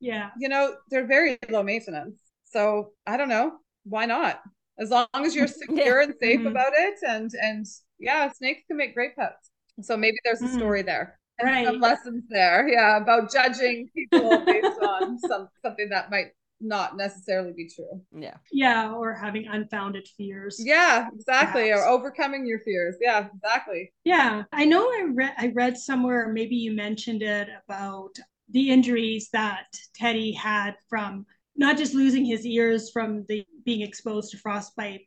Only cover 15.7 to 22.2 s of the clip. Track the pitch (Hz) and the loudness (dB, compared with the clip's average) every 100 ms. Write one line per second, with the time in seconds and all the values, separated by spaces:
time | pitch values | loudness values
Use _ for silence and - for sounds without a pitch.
15.7 | 208 208 196 - 202 165 _ _ _ 220 | -6 -2 -2 0 -2 -4 _ _ _ -4
16.7 | 208 180 190 196 196 - 185 180 170 165 | -2 -2 -4 -8 -8 -4 -2 -2 -8 -14
17.7 | - 165 185 - 156 143 - _ 269 262 | -14 -14 -16 -16 -16 -16 -16 _ 2 4
18.7 | 226 220 226 226 196 208 214 220 214 208 | 2 0 -4 -6 -6 -8 -8 -6 -8 -6
19.7 | 208 196 196 196 - 202 196 196 202 233 | -8 -6 -8 -14 -14 -12 -10 -12 -8 0
20.7 | 311 349 240 233 220 240 262 294 254 220 | 4 4 2 0 -10 0 2 2 2 2
21.7 | 208 196 254 262 277 | 2 4 2 0 -4